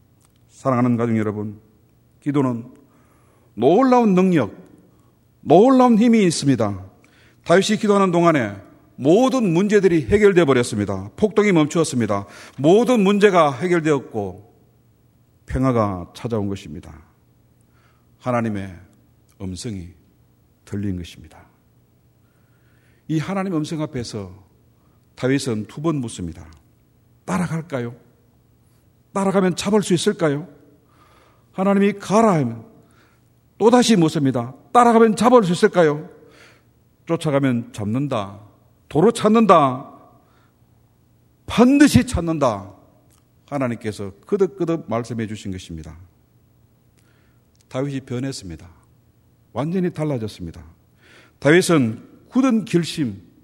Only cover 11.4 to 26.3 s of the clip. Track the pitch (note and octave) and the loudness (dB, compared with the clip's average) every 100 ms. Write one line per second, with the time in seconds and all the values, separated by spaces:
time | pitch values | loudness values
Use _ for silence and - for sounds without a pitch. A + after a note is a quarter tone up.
11.4 | G#3 E3+ D3+ F3+ D3+ B2+ G#2+ G2+ G2+ - | 2 2 2 0 -2 -2 -2 -4 -6 -16
12.4 | - - D3 G3+ A#3+ B3 F#3+ G#3 G#3 F#3 | -20 -2 4 4 4 2 2 4 4 4
13.4 | D3 B2+ F3+ F3 D#3 C#3+ C#3+ A2 G2 F#2+ | 2 0 -2 0 0 -2 -4 -10 -10 -12
14.4 | G2+ _ _ _ _ _ _ _ _ _ | -20 _ _ _ _ _ _ _ _ _
15.4 | - C3+ C3 A#2 G#2 F2+ E2+ - A#2 A2+ | -8 -4 0 0 0 -4 -12 -14 -8 -6
16.4 | G2+ G2 D#2 D#2+ E2+ D#2 - _ _ _ | -6 -8 -12 -18 -18 -20 -20 _ _ _
17.4 | _ _ _ _ _ _ _ _ B2+ A#2+ | _ _ _ _ _ _ _ _ -4 -4
18.4 | A2+ G2+ F#2+ F2 - _ _ _ _ - | -2 -6 -10 -16 -20 _ _ _ _ -14
19.4 | F#2+ F2+ B2 G2 F2 - _ _ _ _ | -12 -10 -10 -12 -14 -20 _ _ _ _
20.4 | _ _ _ G#2+ G2+ F2+ E2+ - D#2+ - | _ _ _ -8 -6 -8 -10 -18 -20 -20
21.4 | - _ _ _ _ _ _ _ _ _ | -20 _ _ _ _ _ _ _ _ _
22.4 | _ _ _ _ _ _ - D#3 D3 G3 | _ _ _ _ _ _ -6 -4 -4 -6
23.4 | F#3+ D#3+ D3+ D#3+ D3+ C3 A2+ G#2+ F#2+ F#2+ | -4 -4 -6 -6 -8 -8 -10 -10 -12 -16
24.4 | _ _ _ _ _ _ _ - C3 C3+ | _ _ _ _ _ _ _ -6 -2 -2
25.4 | C3+ G#2+ G2+ - D#3+ D3+ A2+ - E2+ | -2 -6 -8 -8 -4 -4 -6 -10 -12